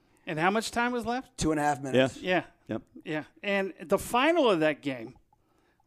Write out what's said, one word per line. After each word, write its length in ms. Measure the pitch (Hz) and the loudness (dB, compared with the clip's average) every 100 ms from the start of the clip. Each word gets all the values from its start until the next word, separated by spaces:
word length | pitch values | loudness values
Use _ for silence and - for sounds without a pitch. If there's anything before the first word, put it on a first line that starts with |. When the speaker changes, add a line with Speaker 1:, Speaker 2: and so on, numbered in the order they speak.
| _ _ - | _ _ -8
Speaker 1:
And 100 | 156 | 0
how 120 | 175 | 2
much 180 | 214 220 | 2 -2
time 200 | 233 240 | -2 -2
was 140 | 247 220 | -2 -4
left? 300 | 247 - - | -6 -8 -4
Speaker 2:
Two 120 | 156 | 0
and 80 | 156 | 2
a 40 | |
half 180 | 147 135 | 0 0
minutes. 360 | 139 123 131 - | 0 2 2 0
Speaker 3:
Yeah. 220 | 185 180 - _ - | 0 0 -2 _ -8
Speaker 1:
Yeah. 80 | 113 | -8
Speaker 3:
Yep. 60 | - - - | -8 -16 -8
Speaker 1:
Yeah. 180 | 151 139 _ | -8 -8 _
And 320 | 202 196 196 - | -2 -2 -2 -8
the 140 | 175 190 | -2 0
final 520 | - 233 294 349 254 | 2 2 4 4 4
of 100 | 180 | 4
that 220 | 156 143 | 2 0
game 320 | 139 127 113 - _ _ _ _ _ _ | -6 -8 -12 -16 _ _ _ _ _ _